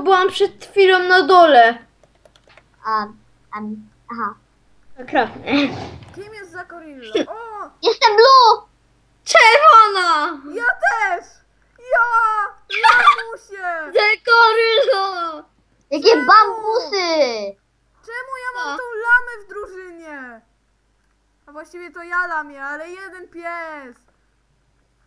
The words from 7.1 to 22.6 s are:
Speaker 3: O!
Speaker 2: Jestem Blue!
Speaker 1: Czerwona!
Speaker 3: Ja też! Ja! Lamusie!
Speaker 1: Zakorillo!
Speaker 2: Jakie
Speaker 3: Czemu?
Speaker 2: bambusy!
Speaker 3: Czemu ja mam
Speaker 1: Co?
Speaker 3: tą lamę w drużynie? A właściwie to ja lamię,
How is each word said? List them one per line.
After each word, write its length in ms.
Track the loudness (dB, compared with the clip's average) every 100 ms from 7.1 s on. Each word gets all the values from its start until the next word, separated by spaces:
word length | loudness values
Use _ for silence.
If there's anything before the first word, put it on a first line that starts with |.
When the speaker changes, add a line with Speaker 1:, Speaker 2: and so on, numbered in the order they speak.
| -8 -8
Speaker 3:
O! 380 | -10 -16 -16 -18 _
Speaker 2:
Jestem 340 | -4 -2 0 4
Blue! 520 | 6 6 6 2 -4 _ _ _ _ _ 0
Speaker 1:
Czerwona! 1160 | 4 6 6 8 8 6 2 0 0 -2 -8 -14 -6
Speaker 3:
Ja 80 | -4
też! 600 | -2 -2 -2 -4 -6 -10 _ _ _ _ _ -4
Ja! 520 | -2 0 0 0 -2 -6 -10 -12 -2
Lamusie! 1120 | 2 4 4 2 -4 -16 -18 -12 -10 -8 -6 -2
Speaker 1:
Zakorillo! 1400 | 0 -2 0 2 4 2 0 0 0 -2 -4 -6 -10 -12 -18 _ _ _ _
Speaker 2:
Jakie 180 | -2 2
Speaker 3:
Czemu? 160 | 2 6
Speaker 2:
bambusy! 1300 | 4 4 0 -4 -4 -4 -4 -2 0 0 -2 -10 -14 _ _ _ _ -18
Speaker 3:
Czemu 260 | -16 -14 -12
ja 60 | -10 -10 -8
mam 120 | -8
Speaker 1:
Co? 60 |
Speaker 3:
tą 60 | -10 -8 0
lamę 400 | 0 0 -10 -18
w 40 |
drużynie? 920 | -16 -16 -18 -20 -20 -20 -18 -18 -20 _ _ _ _ _ _ _ _ _ _ _
A 40 |
właściwie 400 | -20 -20 -20 -20
to 120 | -20
ja 240 | -8 -6 -4
lamię, 360 | -6 -10 -12